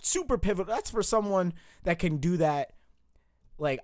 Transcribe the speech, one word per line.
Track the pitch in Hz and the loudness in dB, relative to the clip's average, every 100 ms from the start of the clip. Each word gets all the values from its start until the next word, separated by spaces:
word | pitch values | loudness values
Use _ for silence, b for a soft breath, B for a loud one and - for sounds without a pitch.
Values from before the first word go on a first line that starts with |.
super | - 370 311 233 | 0 0 2 0
pivotal. | 202 190 196 | 0 0 -2
That's | 233 - | -4 -2
for | 214 | -2
someone | 196 220 208 190 180 B B B | 2 2 2 0 0 B B B
that | 180 165 | -4 0
can | 175 151 | 0 0
do | 160 175 | 0 2
that. | 156 147 - - _ _ _ _ _ _ _ - | 2 2 -4 -10 _ _ _ _ _ _ _ -6
Like, | 151 135 | -4 -2